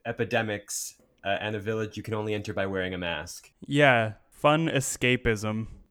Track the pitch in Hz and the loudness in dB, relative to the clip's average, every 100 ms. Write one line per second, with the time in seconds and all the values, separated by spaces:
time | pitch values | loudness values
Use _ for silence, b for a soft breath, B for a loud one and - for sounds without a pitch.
0 | 120 120 110 113 110 104 - - - - | -6 -4 0 0 0 -4 -6 -8 -8 -14
1 | _ _ 98 98 107 107 101 110 107 - | _ _ -2 -2 -2 -4 -2 -4 -4 -6
2 | 101 107 107 107 107 101 98 95 92 90 | -6 -4 -2 -4 -4 -4 -2 -2 -2 -2
3 | 87 82 87 - - - - 143 143 120 | -4 -4 -6 -14 -18 -16 -2 4 6 6
4 | 110 - _ - 147 156 160 139 - - | 2 -4 _ 0 4 4 4 0 -2 0
5 | 127 123 120 107 107 107 113 - - | 2 2 2 0 -2 -4 -6 -12 -6